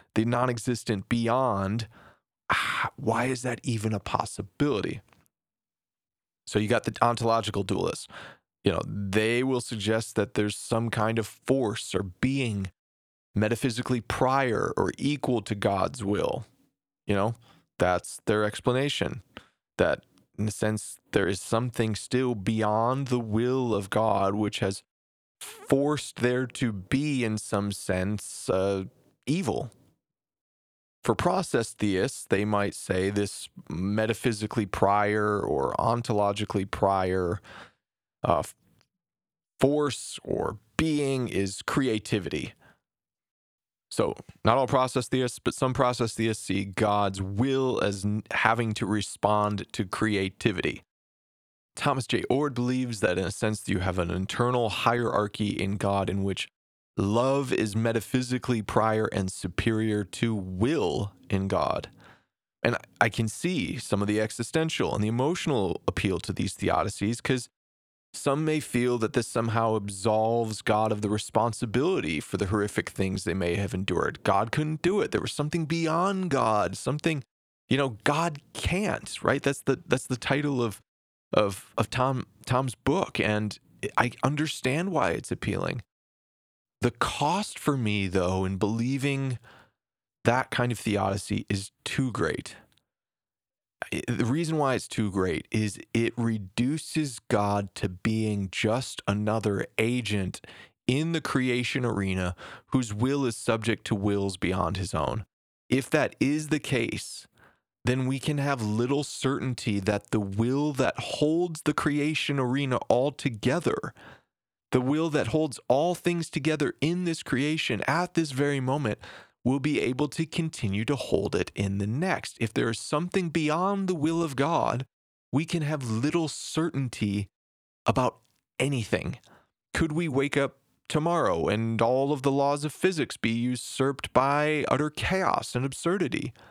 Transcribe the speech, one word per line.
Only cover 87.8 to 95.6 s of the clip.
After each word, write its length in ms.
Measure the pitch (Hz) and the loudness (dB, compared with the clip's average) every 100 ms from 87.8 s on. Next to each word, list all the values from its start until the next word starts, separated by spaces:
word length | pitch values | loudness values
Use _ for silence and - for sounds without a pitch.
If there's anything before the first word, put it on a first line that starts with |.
| 110 104 95 | 0 0 2
though, 360 | 92 90 95 | 2 2 2
in 140 | 95 95 | 0 0
believing 800 | 101 113 120 135 139 139 135 120 - - - _ _ _ _ _ - | 0 0 0 0 0 -2 -2 -6 -10 -20 -20 _ _ _ _ _ 2
that 260 | 123 131 | 2 0
kind 220 | - 123 | -2 -2
of 60 | 113 | -2
theodicy 640 | - 101 98 98 - 101 104 | -2 0 0 -2 -2 -4 -2
is 240 | 101 95 - - | -6 -6 -12 -6
too 260 | - 131 | -4 -2
great. 460 | 104 80 - - - - _ _ _ _ _ _ _ _ _ _ _ - | -2 -2 -4 -8 -18 -20 _ _ _ _ _ _ _ _ _ _ _ -8
I, 80 | - - | -6 -4
the 180 | 123 113 | 0 0
reason 320 | 143 165 160 | 0 0 0
why 180 | 143 120 | 2 0
it's 120 | - | -2
too 220 | - 107 | -2 -2
great 380 | 95 92 78 - | 0 0 -2 -2
is 280 | 110 | -2